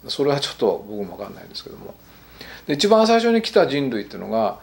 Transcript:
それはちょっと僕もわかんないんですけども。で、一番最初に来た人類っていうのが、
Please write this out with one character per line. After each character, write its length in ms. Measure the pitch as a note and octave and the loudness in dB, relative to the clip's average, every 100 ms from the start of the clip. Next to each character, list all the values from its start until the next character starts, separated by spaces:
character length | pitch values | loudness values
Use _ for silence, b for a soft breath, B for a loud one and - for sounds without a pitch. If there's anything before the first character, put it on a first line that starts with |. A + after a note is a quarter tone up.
| - | -10
そ 160 | - | -2
れ 80 | C#3 | 0
は 80 | C#3+ | 0
ち 100 | - | -4
ょ 20 | |
っ 40 | - | 0
と 300 | A2 E2 G2+ | 0 0 -6
僕 160 | G#2 | -8
も 140 | G2 E2+ | -8 -10
わ 80 | G2+ | -14
か 60 | |
ん 20 | |
な 60 | F#2+ | -14
い 60 | F2+ | -16
ん 20 | |
で 80 | - | -16
す 80 | |
け 60 | - | -16
ど 60 | - | -16
も。 160 | - - B B B B B B - | -18 -20 B B B B B B -6
で、 60 | |
一 120 | D3 G#3 | 0 4
番 200 | A3 A3 | 6 6
最 80 | A#3 | 4
初 160 | A#3 | 4
に 100 | A3+ | 2
来 80 | A3 | 2
た 160 | - D#3+ | 2 4
人 240 | C#3+ C3+ | 2 -2
類 140 | A2+ | -4
っ 20 | G2 | -6
て 80 | |
い 40 | F#2+ | -10
う 20 | |
の 80 | F#2+ | -4
が、 320 | A2 G#2+ - | 0 0 -2